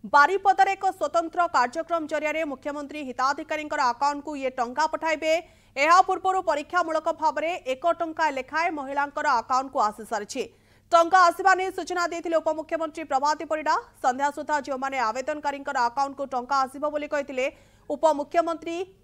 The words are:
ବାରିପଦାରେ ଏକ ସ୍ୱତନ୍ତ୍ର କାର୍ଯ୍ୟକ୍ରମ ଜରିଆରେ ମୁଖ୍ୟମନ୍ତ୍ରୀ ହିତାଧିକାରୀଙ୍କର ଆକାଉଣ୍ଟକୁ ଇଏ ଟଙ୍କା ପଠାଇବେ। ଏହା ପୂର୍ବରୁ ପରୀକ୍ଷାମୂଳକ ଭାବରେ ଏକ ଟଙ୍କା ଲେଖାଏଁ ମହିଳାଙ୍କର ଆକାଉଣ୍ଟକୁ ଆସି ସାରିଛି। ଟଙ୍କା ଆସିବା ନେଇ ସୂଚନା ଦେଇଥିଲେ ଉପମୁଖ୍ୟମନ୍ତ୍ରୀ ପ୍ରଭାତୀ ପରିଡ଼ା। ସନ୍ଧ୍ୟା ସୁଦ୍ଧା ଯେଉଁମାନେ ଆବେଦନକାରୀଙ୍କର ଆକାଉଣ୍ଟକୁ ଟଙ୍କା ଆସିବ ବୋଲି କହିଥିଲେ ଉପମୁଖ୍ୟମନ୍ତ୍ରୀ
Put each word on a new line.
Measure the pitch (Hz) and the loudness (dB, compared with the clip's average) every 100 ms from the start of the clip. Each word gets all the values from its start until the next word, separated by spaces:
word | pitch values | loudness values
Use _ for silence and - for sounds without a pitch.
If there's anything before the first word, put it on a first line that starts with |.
ବାରିପଦାରେ | 208 285 294 381 392 381 392 | 4 6 6 4 2 4 4
ଏକ | 392 381 | 2 -2
ସ୍ୱତନ୍ତ୍ର | 370 302 339 330 359 339 | -2 -2 -2 -2 -2 0
କାର୍ଯ୍ୟକ୍ରମ | 302 247 320 320 339 302 | 2 0 -2 -4 -4 -2
ଜରିଆରେ | 302 302 302 | -4 -2 -2
ମୁଖ୍ୟମନ୍ତ୍ରୀ | 320 262 294 285 285 302 269 | -4 -6 -8 -8 -10 -10 -10
ହିତାଧିକାରୀଙ୍କର | 240 262 285 302 - 202 196 | -2 0 0 -4 -6 -4 0
ଆକାଉଣ୍ଟକୁ | 190 - 285 294 302 | 0 2 -2 -2 -8
ଇଏ | 294 262 | -6 -6
ଟଙ୍କା | 254 240 254 311 | -4 -4 0 -2
ପଠାଇବେ। | 311 320 311 320 330 339 _ _ 254 | 0 -2 -2 0 0 -2 _ _ 0
ଏହା | 302 359 | 6 6
ପୂର୍ବରୁ | 370 370 381 381 | 6 2 0 0
ପରୀକ୍ଷାମୂଳକ | 359 294 302 359 330 311 320 | 0 -2 0 -2 0 -2 -2
ଭାବରେ | 311 311 294 320 349 254 | -2 -2 0 -4 -4 -6
ଏକ | 262 339 | -2 0
ଟଙ୍କା | 339 339 320 320 | 0 -4 -2 -2
ଲେଖାଏଁ | 269 262 311 339 | -2 -4 -2 -2
ମହିଳାଙ୍କର | 302 269 285 285 302 294 247 | -4 -6 -4 -4 -2 0 0
ଆକାଉଣ୍ଟକୁ | 220 254 269 269 | 2 -2 0 0
ଆସି | 214 214 | 0 -2
ସାରିଛି। | 208 214 208 262 196 _ _ _ _ | -6 -6 -4 -6 -8 _ _ _ _
ଟଙ୍କା | 339 339 370 | 4 6 8
ଆସିବା | 349 339 381 | 6 6 4
ନେଇ | 370 381 | 4 0
ସୂଚନା | 370 330 359 339 | -6 -6 -2 -2
ଦେଇଥିଲେ | 339 339 320 | -4 -2 0
ଉପମୁଖ୍ୟମନ୍ତ୍ରୀ | 311 311 311 330 320 330 | 0 -4 -4 -6 -6 -8
ପ୍ରଭାତୀ | 311 269 285 302 320 | -2 0 2 0 -2
ପରିଡ଼ା। | 311 302 349 480 _ | -2 0 0 -2 _
ସନ୍ଧ୍ୟା | 277 254 285 | -2 0 -2
ସୁଦ୍ଧା | 285 302 302 | -2 -2 -2
ଯେଉଁମାନେ | 269 262 269 269 | -2 -6 -4 -2
ଆବେଦନକାରୀଙ୍କର | 226 240 262 302 294 277 - 269 | -2 -2 -4 -4 -4 -4 -4 0
ଆକାଉଣ୍ଟକୁ | 240 240 277 175 185 | 0 0 -4 -4 -6
ଟଙ୍କା | 254 247 277 | -6 0 0
ଆସିବ | 262 277 302 | 0 -2 -4
ବୋଲି | 302 294 | -4 -4
କହିଥିଲେ | 294 277 262 269 - _ _ _ | -4 -4 -2 -4 -4 _ _ _
ଉପମୁଖ୍ୟମନ୍ତ୍ରୀ | 294 320 285 285 339 330 330 330 339 370 - | 0 2 2 0 0 0 -4 -6 -8 -8 -12